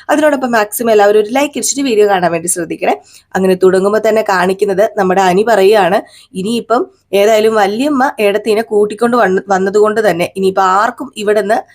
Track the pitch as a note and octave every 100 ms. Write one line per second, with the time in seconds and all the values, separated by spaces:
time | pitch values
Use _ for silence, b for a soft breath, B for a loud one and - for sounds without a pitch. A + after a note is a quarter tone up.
0 | B D4 D4+ C#4 C4 A#3 G#3 - A#3 G#3+
1 | G3+ G#3+ G#3 C4 C#4+ C4 A3+ - C#4 G#3
2 | G#3 F#3+ F3 E3 E3+ F3+ E3 D#3 F#3 G4+
3 | b b b F#3 F#3+ F3+ F#3 F#3 G3 G#3+
4 | A3 G#3+ G#3+ F#3 F3+ F#3+ G3+ F#3+ - -
5 | F#3+ F#3 F#3 F#3 A3 G#3 F#3+ G#3+ F3 G3+
6 | B B B F#3 F#3+ A#3 G#3 A#3+ F#4 b
7 | _ G3 G#3 A3 A3 A3 G3 A3 C#4+ C#4
8 | C4+ - G#3 G#3 A3+ G#3 A3+ G#3 G#3 G#3
9 | A#3 A#3+ G3 F#3 F#3 F#3+ F#3+ G3+ G#3+ G#3+
10 | G#3+ E3+ F3 - F#3+ F#3+ F#3+ F#3+ A#3 A#3+
11 | C4+ - G3+ G#3+ G3 D#4+ b